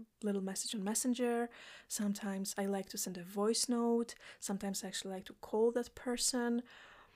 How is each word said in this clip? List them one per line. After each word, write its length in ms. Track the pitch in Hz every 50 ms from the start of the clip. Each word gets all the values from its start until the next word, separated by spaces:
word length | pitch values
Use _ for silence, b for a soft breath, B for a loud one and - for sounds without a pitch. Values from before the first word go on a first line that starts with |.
| 226 _ _ - -
little 200 | 208 202 202 190
message 340 | 190 190 - - - 240
on 80 | 220 190
Messenger. 640 | 202 233 - - 254 240 247 247 240 233 233 240 233 B B B B B B B B
Sometimes 680 | - - 208 208 202 - 220 202 196 190 196 - -
I 100 | - 196
like 220 | 196 196 196 190 -
to 80 | - 208
send 200 | - 196 180 180
a 60 | 170
voice 440 | 180 202 202 202 220 233 226 - -
note. 460 | 240 233 233 233 233 233 233 233 - B B B B B
Sometimes 460 | - - 202 196 - 196 196 - -
I 20 |
actually 280 | 185 185 - - 196 190
like 100 | 185 196
to 80 | - - -
call 320 | - - - 214 226 233 233
that 220 | 247 240 - -
person. 680 | - - 254 240 240 - - - 247 240 240 240 240 240 B B B B B B B B B B